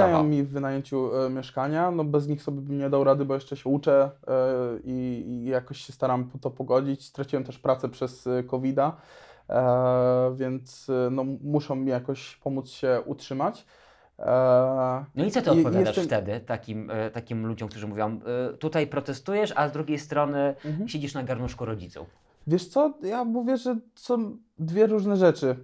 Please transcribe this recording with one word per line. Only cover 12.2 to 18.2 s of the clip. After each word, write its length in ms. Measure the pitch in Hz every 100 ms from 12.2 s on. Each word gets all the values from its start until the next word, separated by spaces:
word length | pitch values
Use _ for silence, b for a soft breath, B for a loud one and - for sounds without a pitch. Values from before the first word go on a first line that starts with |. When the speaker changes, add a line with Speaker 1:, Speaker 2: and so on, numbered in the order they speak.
| - -
Speaker 1:
pomóc 320 | 139 135 127
się 300 | - 131 123 -
utrzymać. 600 | 139 - 135 170 220 - b b b b -
E, 840 | - 127 131 127 131 131 127 131 139
Speaker 2:
No 100 | 135
i 60 | 196
co 120 | 240
ty 80 | -
Speaker 1:
i, 40 |
i 40 | 165
Speaker 2:
odpowiadasz 280 | 147 185 185 -
Speaker 1:
jestem 80 |
Speaker 2:
wtedy 360 | 165 113 101 117
takim, 500 | - 117 - 110 107
e, 200 | 110 110
takim 360 | 117 117 113 110
ludziom, 220 | 110 110
którzy 180 | 104 104
mówią, 340 | 104 107 113